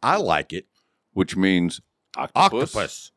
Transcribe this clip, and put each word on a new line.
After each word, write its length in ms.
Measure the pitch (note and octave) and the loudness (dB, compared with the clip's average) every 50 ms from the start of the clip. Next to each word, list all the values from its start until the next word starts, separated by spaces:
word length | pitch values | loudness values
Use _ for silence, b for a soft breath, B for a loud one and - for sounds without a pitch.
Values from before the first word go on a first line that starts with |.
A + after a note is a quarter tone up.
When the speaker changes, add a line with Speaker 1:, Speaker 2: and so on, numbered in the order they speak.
| - | 2
Speaker 1:
I 140 | B2+ E3 | 2 0
like 360 | G#3+ F#3 G#2 E2 D2+ C#2 _ - | 2 2 2 0 0 0 _ -10
it. 140 | F2+ - _ _ _ _ _ _ _ _ _ _ | -10 -10 _ _ _ _ _ _ _ _ _ _
Speaker 2:
Which 240 | F#2+ F#2 - - | -2 -2 -2 0
means 440 | F#2+ F#2+ F#2+ F#2+ F2+ F2 F2 - - _ _ _ _ _ _ _ | 0 2 4 4 4 2 0 -2 -6 _ _ _ _ _ _ _
octopus. 600 | - C3+ D3+ _ - F3 G3 - A3+ - D#3 - | -8 -8 -4 _ 4 4 4 4 0 -4 -2 -2
Speaker 1:
Octopus. 340 | A2 F#2+ C#2 - - - - _ | -4 -4 -4 -8 -14 -18 -20 _